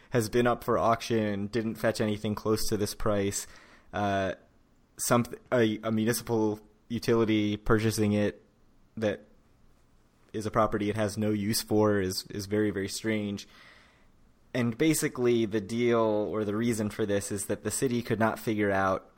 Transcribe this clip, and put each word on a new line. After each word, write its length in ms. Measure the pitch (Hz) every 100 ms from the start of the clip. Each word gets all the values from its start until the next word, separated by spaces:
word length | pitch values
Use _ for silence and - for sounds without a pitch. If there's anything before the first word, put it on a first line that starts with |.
| -
has 180 | 127 107
been 180 | 120 120
up 200 | 117 -
for 120 | 104
auction, 720 | 101 117 - 113 107 101 101
didn't 280 | 120 113 107
fetch 260 | 117 107
anything 340 | 110 104 107 104
close 320 | 107 110 -
to 80 | 107
this 180 | 101
price. 540 | - 110 104 101 - - - - - -
Uh, 400 | 101 101 98 95 - _ _ _ _ _ -
some, 280 | - 120 117 - -
a, 260 | 123 110 110
a 80 | 113
municipal 680 | 110 110 117 - 113 107 104 - _ -
utility 640 | 117 - 117 110 110 104 104
purchasing 560 | - 113 113 107 104
it 320 | 104 104 - _ _ _ _ _ -
that 240 | 107 - - - _ _ _ _ _ _ _ _ _
is 140 | 110 104
a 60 |
property 380 | 117 107 107 104
it 60 | 104
has 220 | 104 110
no 140 | 107
use 300 | 107 101 113
for 380 | - 107 107 104
is, 240 | 92 92 -
is 160 | 104 98
very, 240 | 104 107
very 180 | 98 101
strange. 600 | - 110 107 104 101 - - - - - _ _ _ _ _ _
And 240 | 131 120 117
basically 680 | 160 151 151 - 123 120 110
the 160 | 107
deal 380 | 98 117 120 117
or 460 | 110 107 101 104 104
the 100 | 104
reason 340 | 120 113 104
for 160 | - 107
this 260 | 101 -
is 140 | 101 -
that 180 | 104
the 80 | 107
city 300 | - 135 120
could 180 | - 107
not 180 | 110 -
figure 340 | - 104 101
out 360 | 95 95 95 -